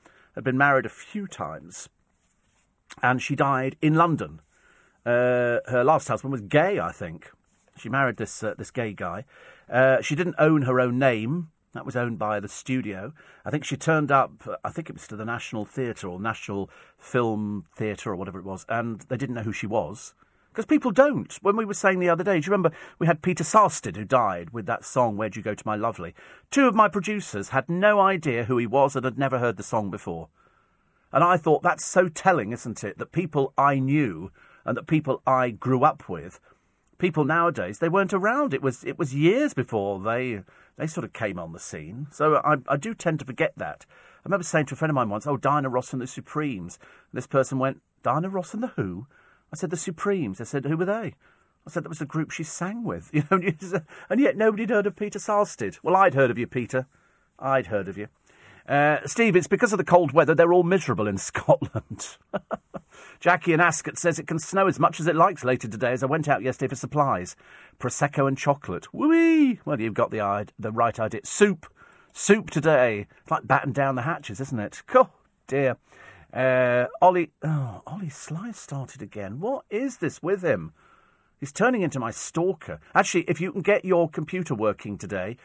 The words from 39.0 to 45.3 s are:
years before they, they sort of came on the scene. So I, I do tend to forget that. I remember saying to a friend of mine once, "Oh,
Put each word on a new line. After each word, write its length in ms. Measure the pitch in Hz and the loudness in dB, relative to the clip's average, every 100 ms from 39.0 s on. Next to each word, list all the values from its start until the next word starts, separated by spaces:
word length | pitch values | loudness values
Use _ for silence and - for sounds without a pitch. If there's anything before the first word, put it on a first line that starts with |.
| 147 | -4
years 400 | 139 160 240 294 | 2 4 4 0
before 460 | - 117 110 98 98 | -2 -2 0 0 -2
they, 420 | 104 117 127 104 - _ _ - | -2 -2 -4 -6 -10 _ _ -8
they 120 | 160 | -8
sort 160 | 180 | -6
of 80 | 113 | -8
came 260 | - 107 87 | -6 -6 -6
on 140 | 82 | -10
the 80 | 87 | -12
scene. 480 | - 87 78 117 147 | -12 -12 -12 -12 -10
So 260 | - 151 147 | 0 2 4
I, 120 | 147 151 - | 2 0 0
I 100 | 143 | -4
do 180 | 214 | -4
tend 260 | 226 175 156 | -4 -2 -2
to 40 | |
forget 280 | 131 123 160 - | -4 -2 -2 -2
that. 280 | 80 - - | -10 -12 -18
I 320 | _ - _ | _ -20 _
remember 180 | - 196 | -4 -4
saying 240 | 165 165 143 | 0 -2 -2
to 80 | |
a 20 | 135 | -2
friend 140 | 160 | -2
of 60 | 143 | 0
mine 120 | 113 | -2
once, 160 | 104 | -4
"Oh, 120 | 147 | -4